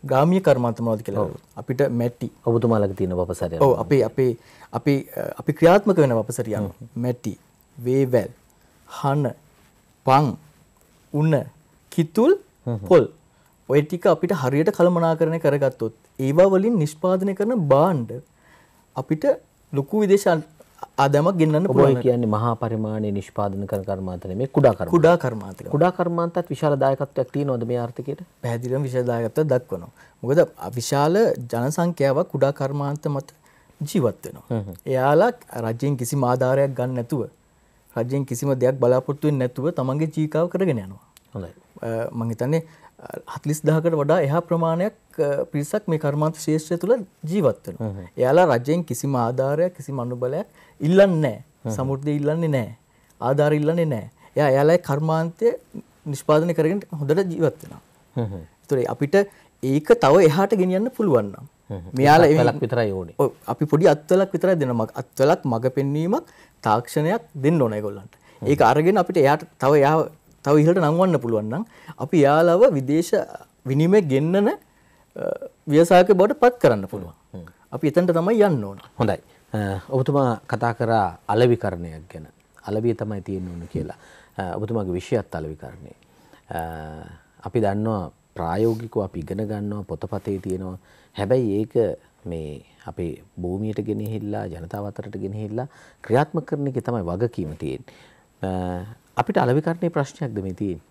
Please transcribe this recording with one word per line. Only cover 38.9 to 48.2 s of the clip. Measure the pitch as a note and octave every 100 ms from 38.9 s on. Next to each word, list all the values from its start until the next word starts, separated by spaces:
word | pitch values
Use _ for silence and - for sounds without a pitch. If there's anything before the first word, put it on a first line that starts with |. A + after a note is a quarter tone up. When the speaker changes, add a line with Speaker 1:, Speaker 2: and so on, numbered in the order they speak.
| B2+ C3 C#3+ D3+
Speaker 1:
වෙන්නේ | C#3+ B2+
නැතුව | - D3
තමන්ගේ | E3+ C3 C#3+ D#3+
ජීවිකාව | D#3 D3+ D#3 E3+
කරගෙන | F3+ F#3 B2
යනවා. | F#2+ G2 _ _ _
Speaker 2:
හොඳයි. | A2 F2 - _ -
Speaker 1:
අ, | A#2 A2+ A#2
මං | A#2 A2+
හිතන්නේ, | A2+ B2 D#3+ D#3+ - - _
අ, | - - -
හතළිස් | - D3 D3+
දහකට | D3+ D#3+ E3
වඩා | D#3+ C#3+ F3
එහා | C#3+ D#3+
ප්‍රමාණයක්, | E3+ E3+ E3 E3 G3+ - _ -
අ, | D3 C#3+
පිරිසක් | - D3 D3 - -
මේ | D#3
කර්මාන්ත | D3+ C#3+ D3+
ශේෂ්ත්‍රය | D#3+ - D#3 D#3 E3+
තුළ | F3+ B3 F#3+ _
ජීවත් | D3+ G3 C#3+ - -
වෙනවා. | F2 A2
Speaker 2:
හ්ම් | G2
හ්ම්. | F2+
Speaker 1:
එයාලා | -